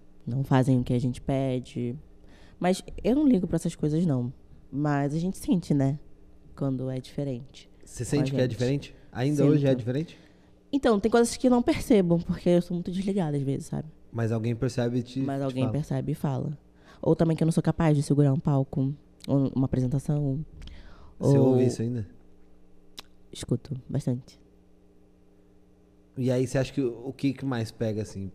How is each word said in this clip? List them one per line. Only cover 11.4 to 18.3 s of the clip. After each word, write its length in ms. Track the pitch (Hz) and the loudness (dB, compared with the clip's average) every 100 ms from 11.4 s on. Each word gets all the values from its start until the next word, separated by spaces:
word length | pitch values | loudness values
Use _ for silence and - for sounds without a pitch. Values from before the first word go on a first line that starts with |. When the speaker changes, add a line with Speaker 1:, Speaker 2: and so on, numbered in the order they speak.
| 254 | 2
Speaker 1:
eu 20 | |
não 120 | 247 | 4
percebo, 580 | 285 302 - 214 175 170 | 2 0 4 4 4 2
porque 240 | 175 170 175 | 0 -2 2
eu 120 | 175 | 2
sou 120 | 175 | 2
muito 180 | 175 185 | -4 -6
desligada 440 | 180 196 196 156 143 | -4 -2 -2 -2 -2
às 60 | |
vezes, 240 | 135 139 165 | -2 -4 -4
sabe? 220 | 143 156 - - | -8 -8 -14 -10
Speaker 2:
Mas 180 | 117 113 | -4 -2
alguém 240 | 113 117 | 0 -2
percebe 440 | 117 131 - 120 123 | -2 -2 -2 -2 -2
e 40 | |
te, 160 | 120 131 | -4 -4
Speaker 1:
Mas 220 | 139 139 | -4 -2
Speaker 2:
te 40 | |
Speaker 1:
alguém 200 | 139 127 | -4 -2
Speaker 2:
fala. 80 | 131 | -2
Speaker 1:
percebe 400 | 135 151 139 135 | -2 -2 -4 -4
e 20 | |
fala. 420 | 151 151 131 143 147 - _ - - | -4 -2 -2 -4 -8 -16 _ -20 -2
Ou 140 | - 160 | 2 4
também 200 | 165 160 | 4 2
que 60 | |
eu 40 | 160 | 2
não 60 | |
sou 100 | 160 | 2
capaz 340 | 160 160 165 147 | 0 2 4 4
de 60 | |
segurar 300 | - 143 143 | 4 4 4